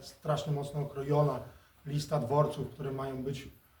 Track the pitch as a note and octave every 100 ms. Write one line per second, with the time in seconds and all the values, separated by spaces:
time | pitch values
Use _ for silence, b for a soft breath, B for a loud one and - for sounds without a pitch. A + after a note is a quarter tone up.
0 | - - D#3 D3 D#3 C#3+ C#3+ D3 C3 C#3
1 | C#3+ D3 D3 B2+ - B B B D3 D3
2 | - D3+ A#2 C#3+ D3 D#3 - - C#3 C3+
3 | C3+ C3 C3 D3 - - b b